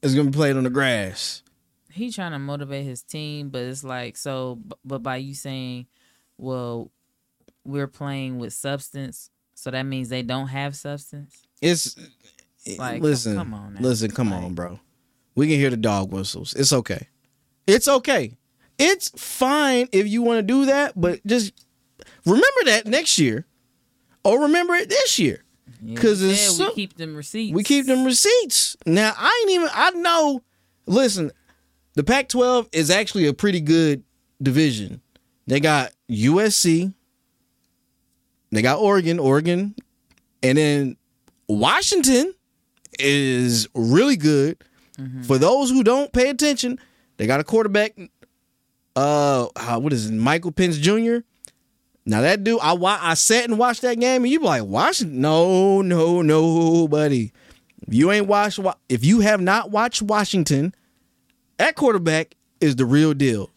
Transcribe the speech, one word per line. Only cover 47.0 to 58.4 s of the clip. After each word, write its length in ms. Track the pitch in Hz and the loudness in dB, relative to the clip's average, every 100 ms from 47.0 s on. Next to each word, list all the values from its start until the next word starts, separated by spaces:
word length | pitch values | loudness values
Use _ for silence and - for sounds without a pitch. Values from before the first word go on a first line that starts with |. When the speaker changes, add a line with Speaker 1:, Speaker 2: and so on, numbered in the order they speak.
| _ _ | _ _
Speaker 1:
they 80 | 107 | -2
got 120 | 135 | 0
a 40 | 151 | 2
quarterback, 520 | 220 214 202 214 214 180 _ _ _ _ _ _ _ _ - | 0 2 2 0 -4 -20 _ _ _ _ _ _ _ _ -2
uh, 480 | 139 147 143 135 120 - | 2 2 2 0 -2 -8
uh, 240 | 117 117 | -6 -2
what 140 | 143 | -2
is 140 | 131 107 | -2 -2
it, 60 | |
Michael 380 | 110 117 160 175 | -2 0 -2 -4
Penix 280 | 156 185 156 | -2 -2 0
Junior? 440 | 151 214 226 233 233 _ - _ _ _ _ _ - | 0 2 0 -2 -4 _ -20 _ _ _ _ _ -4
Now 160 | 107 | 0
that 220 | 135 208 | 2 2
dude, 160 | 202 226 | 0 0
I 120 | 151 | 2
wa-, 240 | 180 180 202 | 0 2 0
I 140 | 165 | 0
sat 300 | 160 - 226 240 | 0 2 2 2
and 120 | 220 | 0
watched 240 | 247 233 | 0 0
that 160 | 247 233 | -2 0
game, 240 | 247 262 | 2 2
and 80 | 247 | 2
you 80 | 302 | 0
be 60 | 269 | 2
like, 180 | 139 | 0
"Washington? 580 | 104 101 214 381 190 131 | 0 0 0 0 -4 -2
No, 600 | 143 156 175 185 190 196 | 2 4 4 4 4 2
no, 380 | 190 175 165 175 | 2 2 2 2
no, 640 | 160 156 165 165 165 165 160 | 4 4 4 2 4 4 2
buddy. 440 | 147 151 135 110 _ _ - _ - - | 2 2 0 -2 _ _ -20 _ -20 -2
If 60 | |
you 180 | 113 160 | 2 4
ain't 140 | 208 196 | 2 2
watched 320 | 202 | 0